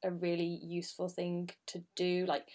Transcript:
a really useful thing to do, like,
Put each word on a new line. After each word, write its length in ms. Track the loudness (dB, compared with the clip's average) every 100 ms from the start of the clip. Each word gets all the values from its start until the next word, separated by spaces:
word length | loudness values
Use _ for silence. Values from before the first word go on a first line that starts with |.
a 80 | -2
really 360 | 0 2 2 2 -2
useful 460 | -4 -4 -4 -2 -4
thing 400 | -2 0 0 -2 -8 -10
to 160 | -10 -8 0
do, 280 | 2 4 2
like, 220 | 0 -2